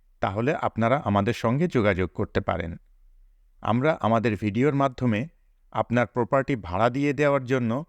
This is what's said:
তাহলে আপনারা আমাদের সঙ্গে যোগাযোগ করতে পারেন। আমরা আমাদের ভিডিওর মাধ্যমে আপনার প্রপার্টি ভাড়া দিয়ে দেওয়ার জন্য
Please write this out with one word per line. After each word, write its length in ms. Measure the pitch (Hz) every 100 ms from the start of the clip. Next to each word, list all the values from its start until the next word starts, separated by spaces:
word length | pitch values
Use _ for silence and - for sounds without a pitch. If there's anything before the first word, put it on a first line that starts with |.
| _ _
তাহলে 280 | 107 101 123
আপনারা 420 | 170 123 - 113 139
আমাদের 320 | 113 101 101 -
সঙ্গে 240 | 113 135 175
যোগাযোগ 400 | 127 104 92 90
করতে 260 | - 98 98
পারেন। 320 | - 87 85 82 - _ - - - _ _ _
আমরা 280 | - 117 147 160
আমাদের 320 | 107 113 110 101
ভিডিওর 400 | 104 107 143 139
মাধ্যমে 380 | 139 123 123 107 160 - _ _ _
আপনার 340 | - - 120 113
প্রপার্টি 480 | 123 113 135 135 127
ভাড়া 320 | 85 92 120
দিয়ে 220 | 127 143
দেওয়ার 340 | 135 147 139 123
জন্য 260 | 131 117 123